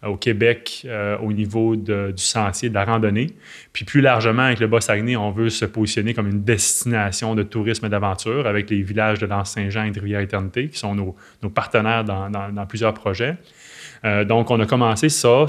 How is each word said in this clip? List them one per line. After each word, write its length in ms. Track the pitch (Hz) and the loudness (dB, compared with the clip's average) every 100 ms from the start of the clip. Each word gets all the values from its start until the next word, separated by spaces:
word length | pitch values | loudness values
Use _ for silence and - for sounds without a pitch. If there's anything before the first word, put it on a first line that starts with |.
euh, 60 | 104 | -8
au 80 | 98 | -2
Québec, 640 | 120 104 117 117 - - 127 | 0 4 4 2 -4 -12 -10
euh, 320 | 107 101 104 | -6 -4 -4
au 120 | 110 | -2
niveau 460 | 104 107 113 113 110 | -2 -2 0 0 0
de, 340 | 104 101 98 | -2 -2 -4
du 100 | 90 | -4
sentier, 460 | - 117 101 - 120 | -2 0 -2 -2 -4
de 60 | |
la 100 | 107 | -2
randonnée. 440 | 101 113 107 104 156 - - - - | 0 2 2 2 -2 -6 -20 -20 -14
Puis 140 | - 101 | -12 0
plus 160 | 139 | 4
largement, 420 | 135 117 113 117 | 6 6 4 4
avec 160 | 131 110 | 4 2
le 80 | 110 | 2
Bas-Saguenay, 480 | 113 - 104 117 120 | 2 2 0 0 -2
on 160 | 104 | -2
veut 180 | 101 113 | 0 -2
se 140 | - | 0
positionner 500 | 101 110 107 117 107 | -2 0 -2 0 -2
comme 140 | 113 101 | 0 0
une 160 | 101 | 0
destination 920 | 101 107 - - 120 113 101 - 113 110 | 2 2 0 -2 -2 0 -2 -2 -2 -2
de 80 | |
tourisme 420 | 104 113 107 110 107 | -2 -2 -2 -2 -2
et 40 | |
d'aventure, 560 | 104 101 95 113 131 120 | -2 -2 -2 -4 -2 0
avec 240 | 104 104 | -2 0
les 120 | 101 | -2
villages 380 | 95 104 107 104 | 0 0 0 0
de 60 | 101 | -2
Lens-Saint-Jean 600 | 101 95 110 98 107 107 | -2 -4 -4 -4 -4 -4
et 60 | |
de 80 | 101 | -4
Rivière-Éternité, 680 | 101 104 98 101 95 123 147 | -4 -4 -2 -4 -4 -4 -6
qui 100 | - | -6
sont 160 | 104 | -4
nos, 220 | 101 95 92 - _ | -4 -4 -8 -18 _
nos 80 | 104 | -6
partenaires 540 | - - 117 110 113 | -4 0 0 2 0
dans, 260 | 107 98 110 | -2 -4 -4
dans, 200 | 101 101 | -6 -8
dans 160 | 101 98 | -8 -8
plusieurs 280 | 107 110 | -2 -2
projets. 440 | 107 104 95 127 175 - - - - - - 110 | -2 -4 -2 -4 -6 -12 -20 -20 -20 -20 -6 0
Euh, 180 | 104 | 0
donc, 260 | 104 113 113 | 4 2 4
on 100 | 117 | 2
a 40 | 110 | 2
commencé 440 | 127 113 110 156 | 2 2 2 2
ça, 340 | - 120 127 | 4 6 6